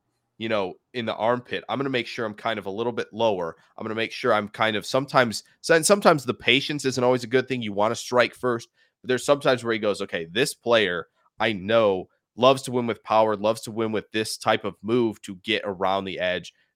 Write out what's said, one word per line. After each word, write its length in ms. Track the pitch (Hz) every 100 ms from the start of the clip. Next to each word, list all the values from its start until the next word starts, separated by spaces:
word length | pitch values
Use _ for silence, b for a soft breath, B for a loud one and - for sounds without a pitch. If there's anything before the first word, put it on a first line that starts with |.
| _ _ _ _
you 120 | 113
know, 260 | 107 95 - _
in 100 | 127
the 120 | 110 -
armpit. 480 | 110 123 - 95 -
I'm 100 | 117
gonna 120 | 139
make 160 | 131 113
sure 180 | -
I'm 100 | 110
kind 260 | 104 117 107
of 60 | 98
a 40 |
little 220 | 98 120
bit 160 | 113 -
lower. 440 | 107 113 92 82 - b -
I'm 80 |
gonna 120 | 110 110
make 160 | 113
sure 200 | - 127
I'm 160 | 107 104
kind 280 | - 110 104
of 100 | -
sometimes," 560 | 135 135 143 120 104 b b
so, 120 | -
and 100 | 165
sometimes 400 | 156 202 202 156
the 100 | 123
patience 500 | 113 - 135 135 147
isn't 180 | 135 127
always 220 | 123 127
a 20 | 120
good 220 | 131 123
thing. 120 | 127
You 120 | 107
wanna 240 | 101 107 117
strike 380 | - 123 117
first, 340 | - 127 117 - _ _ _
but 60 | 117
there's 160 | 123
sometimes 400 | - 143 135 127
where 80 | 117
he 80 | 110
goes, 200 | 104 95
"Okay, 240 | 98 90 82
this 280 | 98 156
player 540 | - 117 117 95 87 - _ _ _
I 140 | 113
know 540 | 101 95 113 107 92 - _ _ -
loves 260 | 127 131
to 80 | -
win 160 | 123 117
with 160 | 110
power, 320 | - 110 110
loves 280 | 104 107 113
to 100 | -
win 180 | 107 110
with 180 | 107 -
this 240 | 110 110 -
type 280 | - 110
of 120 | 101 -
move 380 | 101 123 117 101
to 120 | - 92
get 260 | 110 107
around 400 | 101 90 95 98
the 160 | 95 78
edge, 340 | 90 90 85 - _